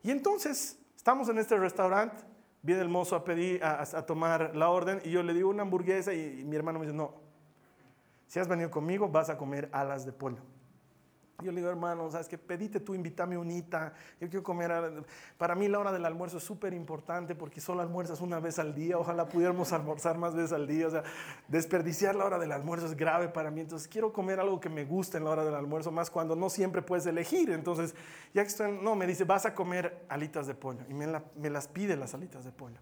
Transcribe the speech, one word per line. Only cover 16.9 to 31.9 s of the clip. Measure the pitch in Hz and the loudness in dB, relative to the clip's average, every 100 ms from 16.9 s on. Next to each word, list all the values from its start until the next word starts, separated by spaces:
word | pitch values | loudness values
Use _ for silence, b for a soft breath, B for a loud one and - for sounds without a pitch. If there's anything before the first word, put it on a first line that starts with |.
| 156 - 175 175 165 | -8 -4 -4 -4 -8
porque | 156 147 | -8 -10
solo | - 180 | -4 -2
almuerzas | 170 175 175 151 | -2 -2 -4 -4
una | 180 170 | -2 -2
vez | 165 165 | -2 0
al | 156 143 | -2 0
día, | 165 175 | 0 2
ojalá | 160 170 165 | 2 0 2
pudiéramos | 175 175 175 170 | 4 4 4 2
almorzar | 165 151 147 170 165 | 0 0 0 0 0
más | 170 160 | 0 0
veces | 165 | 0
al | 160 143 | 0 2
día, | 156 165 | 2 2
o | |
sea, | 160 151 B B B - | 2 -2 B B B 0
desperdiciar | 156 156 185 165 156 196 202 | 0 4 2 2 2 2 4
la | 196 | 2
hora | 180 | 2
del | 160 | 0
almuerzo | 143 147 170 165 | -2 -2 -2 -4
es | 151 | 2
grave | 160 165 175 | 4 4 2
para | 170 156 | -2 -4
mí, | 151 | -4
entonces | 160 165 147 | -8 -10 -8
quiero | 220 220 | -2 -2
comer | 220 190 190 | 0 -2 0
algo | 190 185 | 0 0
que | 170 | -4
me | 156 143 | -6 -2
guste | 180 175 165 | -2 -2 -2
en | 156 | 0
la | |
hora | 156 | 2
del | 156 147 | 2 0
almuerzo, | 143 156 160 | -2 -2 -2
más | 160 165 | -2 -2
cuando | 175 160 165 | -2 0 0
no | 185 | 0
siempre | 185 185 185 | 2 0 0
puedes | - 180 165 | 0 0 2
elegir, | 165 247 359 311 | 0 2 2 4
entonces, | 165 160 165 165 - B B B | 2 0 0 -2 -4 B B B
ya | 202 | 0
que | 202 | 0
estoy, | - 208 202 | 0 -2 0
no, | 202 208 | 0 2
me | 180 | 2
dice, | 180 180 | 2 4
"Vas | 196 214 | 4 4
a | 208 | 0
comer | 180 180 175 175 - | -2 0 -2 -4 -6
alitas | 143 151 151 139 | -4 -2 -4 -4
de | |
pollo", | 135 135 123 123 | -6 -8 -8 -8
y | |
me | 139 151 | -6 -4
la... | 156 156 147 | -4 -6 -6
me | 147 | -4
las | 143 139 | -4 -6
pide | 180 202 | -4 0